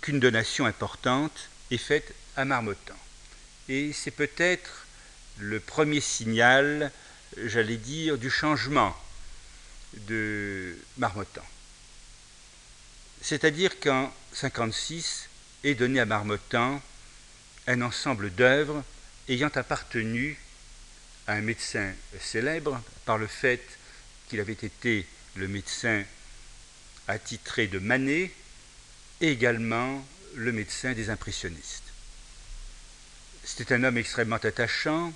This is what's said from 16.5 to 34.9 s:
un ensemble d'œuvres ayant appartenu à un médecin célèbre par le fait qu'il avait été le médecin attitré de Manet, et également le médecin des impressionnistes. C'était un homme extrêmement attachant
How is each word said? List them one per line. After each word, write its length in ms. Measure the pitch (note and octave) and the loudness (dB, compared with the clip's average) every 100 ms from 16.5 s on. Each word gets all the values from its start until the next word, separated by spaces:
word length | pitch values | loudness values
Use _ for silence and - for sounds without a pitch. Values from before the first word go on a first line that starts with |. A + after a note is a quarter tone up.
| A#2+ B2 C#3+ - - - - - - - - - | 2 2 0 -8 -20 -20 -20 -20 -20 -20 -10 0
un 140 | B2 | 2
ensemble 520 | A#2+ - D3+ A#2+ G2+ | 2 -2 -2 0 -2
d'œuvres 500 | F#2 B2 C#3 D3 D3 C3 - - - - | 6 8 8 4 -2 -6 -14 -20 -18 -4
ayant 240 | B2+ D3+ - | 0 2 0
appartenu 840 | A#2+ C#3 - A#2+ A2 A#2 C#3+ D3 - - - - - - - - - | -2 -4 -2 -2 0 -2 -4 -6 -16 -20 -20 -20 -20 -20 -20 -14 -4
à 60 | |
un 80 | G#2 | -2
médecin 500 | G#2+ A2+ - A#2 G2 F#2 - G2+ | 0 -2 -4 -2 -4 -6 -12 -12
célèbre 600 | - A2+ B2+ D#3+ D3 C3 A2+ - - | -4 0 0 0 -2 -4 -8 -12 0
par 120 | A2 | 0
le 100 | G#2+ | 0
fait 340 | - C3 B2 - - - - - - - | 0 2 2 -2 -18 -20 -20 -20 -20 -6
qu'il 100 | G#2+ | -4
avait 140 | G2+ | -2
été 520 | A2 G#2+ - B2 A2 F2+ - - F#2+ | -4 -8 -2 2 2 0 -12 -16 -8
le 100 | F#2+ | -4
médecin 560 | G2+ - - A#2+ G#2+ G2 - - - - - - - - - - | -4 -6 -2 0 0 -2 -12 -18 -18 -18 -18 -20 -20 -20 -14 -6
attitré 600 | G#2 - A#2 - - G#2+ | -6 -6 -12 -6 0 0
de 120 | F#2+ | 0
Manet, 520 | G2+ B2+ C3+ D3+ F#3 - - - - - - - - - | 2 2 2 0 -2 -6 -20 -20 -20 -20 -20 -20 -20 0
et 100 | D#3+ | 0
également 720 | C3 A#2+ A#2 A2+ A2+ B2+ C#3 C3+ - - B2+ | 4 4 4 2 0 0 -4 -10 -18 -14 -4
le 160 | A#2 | -2
médecin 420 | A#2 G#2 - C3 | -2 -4 -4 -2
des 160 | A#2 G#2+ | -2 -2
impressionnistes. 760 | G#2+ - - F#2 D#2+ - - - - - - - - - - - - - - - - - - | -4 -4 -6 -6 -8 -12 -12 -14 -16 -16 -16 -18 -18 -14 -12 -12 -14 -20 -20 -20 -20 -20 -16
C'était 300 | - - A#2+ | -12 -8 2
un 100 | B2 | 4
homme 140 | C3 A#2+ | 6 2
extrêmement 380 | A2 - A2+ A2+ | 0 0 2 2
attachant 800 | A2+ - A#2+ - D#3 | 0 2 0 2 2